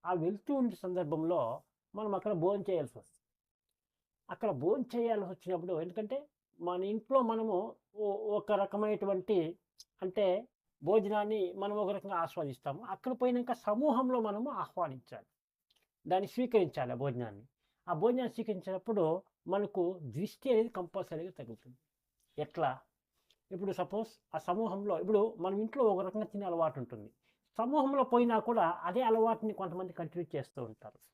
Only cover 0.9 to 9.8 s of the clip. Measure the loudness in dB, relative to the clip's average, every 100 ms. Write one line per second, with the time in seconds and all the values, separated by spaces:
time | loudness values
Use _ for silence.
0.9 | -2 0 0 2 2 0 -4 _ _ _
1.9 | -6 -2 -2 0 2 2 2 0 -2 -2
2.9 | -10 _ _ _ _ _ _ _ _ _
3.9 | _ _ _ -14 -4 -2 0 2 2 0
4.9 | -2 0 0 -2 -6 -4 -4 -2 -2 -2
5.9 | -6 -6 -6 -8 _ _ _ -4 -2 -2
6.9 | -4 2 2 4 0 0 0 -2 -10 _
7.9 | -4 -2 -2 -2 -2 2 0 2 0 0
8.9 | 0 0 -2 2 2 2 -6 _ _